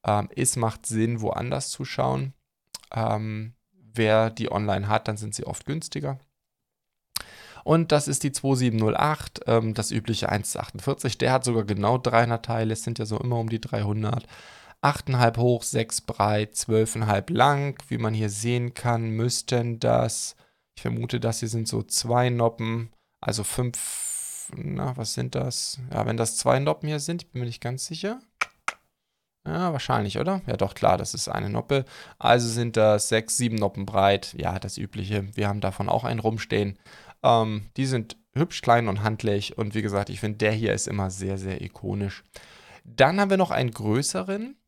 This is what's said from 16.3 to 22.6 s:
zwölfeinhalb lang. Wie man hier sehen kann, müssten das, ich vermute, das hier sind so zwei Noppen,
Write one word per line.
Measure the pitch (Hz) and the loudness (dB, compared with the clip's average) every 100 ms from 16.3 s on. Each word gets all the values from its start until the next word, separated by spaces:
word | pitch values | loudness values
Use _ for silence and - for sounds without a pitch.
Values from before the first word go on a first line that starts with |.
| 104 107 - | 2 0 -4
zwölfeinhalb | - 110 110 113 107 101 - | 2 2 2 0 0 0 0
lang. | 117 131 143 143 135 - | 4 4 4 -2 -6 -6
Wie | 120 | -2
man | 113 | 0
hier | 110 107 | 0 -2
sehen | 101 117 123 120 | 0 0 0 -2
kann, | - 123 117 113 | -2 0 0 0
müssten | 110 123 - - 123 117 113 | 0 0 -2 0 0 0 0
das, | 117 120 120 - - - _ _ _ | 2 4 2 -2 -8 -12 _ _ _
ich | - | -8
vermute, | 117 117 117 123 | -6 -4 -2 -2
das | 113 113 | -2 -2
hier | 113 | -4
sind | 113 110 | -4 -2
so | 110 | -4
zwei | 110 - 120 120 123 | -2 -4 0 2 2
Noppen, | 120 117 113 | 4 2 2